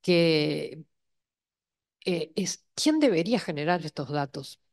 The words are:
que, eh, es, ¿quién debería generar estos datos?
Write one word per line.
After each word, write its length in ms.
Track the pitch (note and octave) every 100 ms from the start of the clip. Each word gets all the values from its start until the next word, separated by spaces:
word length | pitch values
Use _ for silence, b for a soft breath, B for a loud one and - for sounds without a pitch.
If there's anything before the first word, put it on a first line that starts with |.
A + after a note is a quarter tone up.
que, 800 | - F3 E3+ D#3+ D3+ D3+ D3 D#3+ - _ _ _ _ _ _ _ _ _ _ _
eh, 280 | - F3 D#3 -
es, 280 | F3+ - _
¿quién 260 | - D4+ D#4
debería 380 | D4 E3 E3+ A#3
generar 460 | - D3+ D3+ F3
estos 260 | D#3+ - C3+
datos? 500 | D3 C#3 C#3+ C3+ - _